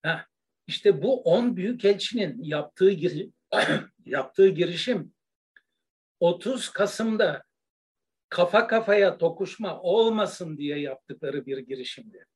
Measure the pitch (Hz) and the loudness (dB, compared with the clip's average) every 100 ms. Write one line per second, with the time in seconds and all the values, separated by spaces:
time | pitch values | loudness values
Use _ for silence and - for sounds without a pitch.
0 | 160 156 - _ _ _ - 151 - 147 | -2 -4 -8 _ _ _ -12 0 2 2
1 | 196 262 165 190 240 185 196 247 196 196 | 0 0 2 2 2 -2 -4 0 0 0
2 | - 226 175 120 156 151 147 - 190 180 | -2 -4 -6 -6 -6 -6 -6 2 2 4
3 | 170 151 - _ _ - - - - _ | -4 -4 -10 _ _ -2 0 -2 -4 _
4 | - 139 - - 196 156 170 170 247 214 | -6 -6 -4 4 4 4 -2 -2 -4 -4
5 | 156 _ _ _ _ _ _ _ _ _ | -6 _ _ _ _ _ _ _ _ _
6 | _ _ 175 175 226 262 - - 196 - | _ _ 2 2 -4 -4 -6 -2 -2 0
7 | 226 220 190 143 _ _ _ _ _ _ | -2 2 2 0 _ _ _ _ _ _
8 | _ _ _ - 175 214 233 220 220 202 | _ _ _ 0 4 4 4 0 4 4
9 | 196 - 165 165 185 - 202 156 180 214 | 4 2 -2 -2 -8 -6 -8 -4 0 4
10 | 226 220 190 - 170 147 147 147 143 131 | 4 2 -2 -6 -10 -8 -6 -6 -8 -10
11 | - 135 139 143 127 135 123 127 123 - | -16 -10 -8 -8 -8 -10 -8 -12 -10 -14
12 | 110 98 _ | -20 -20 _